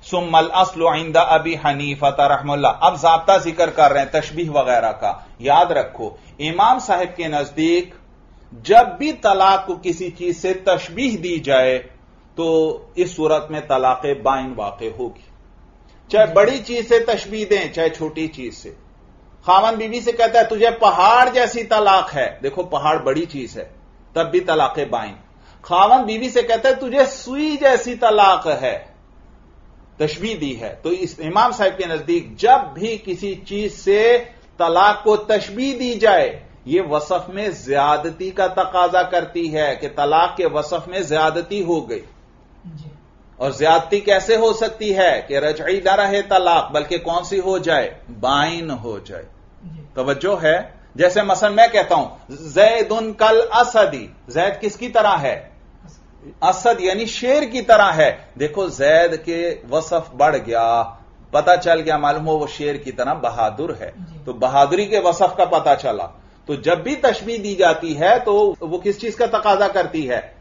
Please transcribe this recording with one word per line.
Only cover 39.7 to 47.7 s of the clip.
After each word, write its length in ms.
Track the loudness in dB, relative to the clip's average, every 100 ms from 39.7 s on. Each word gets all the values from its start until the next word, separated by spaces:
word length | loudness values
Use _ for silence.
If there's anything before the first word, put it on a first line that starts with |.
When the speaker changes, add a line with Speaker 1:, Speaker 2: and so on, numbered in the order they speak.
| -4
Speaker 1:
कि 120 | -8
तलाक 480 | -4 0 2 0 0
के 80 | -2
वसफ 400 | -2 -4 -8 -6
में 180 | -8 -4
ज्यादती 560 | 0 0 -2 -6 -6
हो 180 | -4 -4
गई। 220 | -4 -12 -12 -20 _ _ _ -20 -20
Speaker 2:
जी। 240 | -20 -20 -20 _ _ -20 -8
Speaker 1:
और 160 | -8 -2
ज्यादती 460 | 2 2 2 -2
कैसे 340 | 2 0 2 2
हो 180 | 2
सकती 360 | 0 -4 -6 -4
है 320 | 0 2 0
कि 180 | -2 -2
रजई 400 | -2 -4 -2 -2
न 100 | 0
रहे 320 | 0 0 -2
तलाक, 480 | 0 2 4 2 2
बल्कि 260 | -4 -4 -6
कौन 260 | -4 -6
सी 140 | -4 -4
हो 220 | -2 -4
जाए? 400 | 0